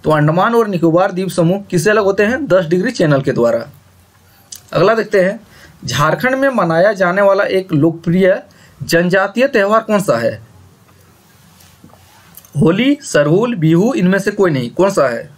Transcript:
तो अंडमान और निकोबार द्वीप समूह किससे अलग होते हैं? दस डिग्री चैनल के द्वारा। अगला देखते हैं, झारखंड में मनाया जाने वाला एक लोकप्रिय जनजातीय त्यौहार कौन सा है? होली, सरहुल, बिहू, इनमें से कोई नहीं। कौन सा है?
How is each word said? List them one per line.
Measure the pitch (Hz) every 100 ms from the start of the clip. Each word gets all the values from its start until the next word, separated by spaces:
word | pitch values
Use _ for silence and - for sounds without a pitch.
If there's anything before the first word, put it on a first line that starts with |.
तो | -
अंडमान | 156 151 165 208 233
और | 214
निकोबार | 185 165 165 196
द्वीप | 180 185
समूह | - 165 196
किससे | 202 180 165
अलग | 208
होते | 196 196 208
हैं? | 262 269
दस | 180 165
डिग्री | 180 214
चैनल | 247 165 139
के | 139
द्वारा। | 120 117 113 113 - _ _ _ _ _ _ _ - -
अगला | - 185
देखते | 220 208 202
हैं, | 180 226 - - - - -
झारखंड | 120 156 156 247 269
में | 277
मनाया | 240 175 165 196
जाने | 208 180 190
वाला | 202 196
एक | 202 190 185
लोकप्रिय | 156 160 160 - 175 190 208 - _ - _
जनजातीय | - 165 175 190 196 214 269
त्यौहार | 247 196 220
कौन | 220 208
सा | - 117
है? | 117 107 - - - _ _ _ _ _ _ _ _ _ - _ - - _ - - - _ 147
होली, | 156 190 262 285
सरहुल, | - 156 147 175 240 233
बिहू, | 160 165 220
इनमें | 269 180 190
से | 196
कोई | 202 190
नहीं। | 139 120
कौन | - 196
सा | 190 135
है? | 117 -